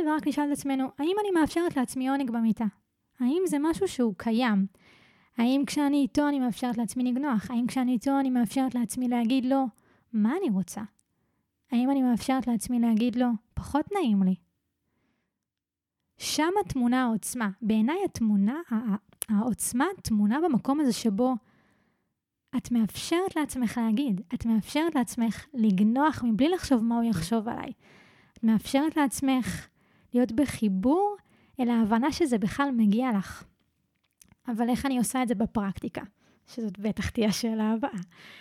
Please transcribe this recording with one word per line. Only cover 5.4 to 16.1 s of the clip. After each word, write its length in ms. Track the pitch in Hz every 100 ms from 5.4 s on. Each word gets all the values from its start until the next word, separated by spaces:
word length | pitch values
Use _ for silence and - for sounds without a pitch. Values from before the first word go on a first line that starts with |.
| 233 277 285
כשאני 300 | 302 285 285
איתו 320 | 269 - 294
אני 120 | 285
מאפשרת 380 | 247 - 247 240
לעצמי 260 | 226 254
לגנוח? 460 | 254 247 294 220 -
האם 160 | 233 247
כשאני 260 | 262 254
איתו 280 | 247 277 277
אני 100 | 269
מאפשרת 440 | 247 233 277 262
לעצמי 340 | 247 233 254 247
להגיד 360 | 240 226 269
לו, 220 | 247 269 254 - _ _ _
מה 200 | 220 214 330
אני 100 | 370
רוצה? 300 | 196 185 - 220 _ _ _ _ _ _ _ -
האם 180 | 233 254
אני 120 | 277
מאפשרת 440 | 254 240 - 262 240
לעצמי 340 | 233 - 240
להגיד 360 | 233 220 240 233
לו, 100 | 247 226 _
פחות 300 | - - 285 311
נעים 300 | 403 269 202
לי? 120 | 185 185 _ _ _ _ _ _ _ _ _ _ _ _ _ _ _ _ _